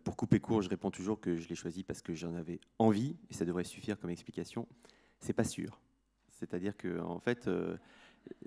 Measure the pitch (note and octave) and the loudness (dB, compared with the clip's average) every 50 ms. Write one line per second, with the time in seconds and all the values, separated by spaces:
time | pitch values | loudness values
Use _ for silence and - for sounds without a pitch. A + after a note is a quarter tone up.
0 | - - - - - - - G2+ - - A2+ A2 G2 F2+ G2 - - G2 - - | -6 -6 -2 -2 4 6 6 6 6 4 4 4 4 2 0 0 0 -2 -2 0
1 | F#2 G2+ A2 G#2 - F2+ F2 E2 E2 D#2+ E2+ - - E2+ D#2+ F#2 F#2 - - - | 0 -2 -2 0 0 0 0 0 -2 -4 -8 -6 -6 -6 -6 -6 -6 -6 -8 -6
2 | - - E2+ D#2 E2+ E2+ E2+ F2 D#2+ E2 E2+ - - _ _ - A2+ A2 G#2 G2+ | -6 -6 -6 -6 -4 -6 -6 -6 -6 -6 -8 -10 -12 _ _ 6 8 8 8 6
3 | B2 C#3+ - - - - - - F#2 E2+ E2+ F2+ F2 - - - - G#2+ G2+ - | 4 0 -2 -6 -10 -12 -2 0 0 2 2 0 -2 -4 -6 -6 -4 -4 -4 -4
4 | - E2+ F2 - - - - - E2+ - - A#2 A#2+ - - - - - - _ | -4 -6 -6 -6 -8 -8 -8 -8 -8 -6 -6 -8 -8 -8 -14 -20 -20 -20 -20 _
5 | _ _ _ _ - - - - A2+ - - - E2 - - - _ _ _ _ | _ _ _ _ -4 0 2 2 2 2 0 -4 -6 -6 -8 -14 _ _ _ _
6 | _ _ _ _ _ _ - - - - - F2+ F2+ G#2 G2 - - F#2 F2 E2+ | _ _ _ _ _ _ -12 -10 -8 -6 -4 -2 -2 -4 -4 -4 -4 -4 -2 -2
7 | E2+ F2 F2 - - A#2+ A#2+ A#2+ - G#2 F2+ F2+ E2+ F2 F2 F2 - - - - | -2 -4 -6 -2 0 0 0 0 0 0 0 2 0 -2 -4 -6 -10 -18 -20 -20
8 | - - - _ _ - - - - | -20 -20 -20 _ _ -18 -16 -14 -14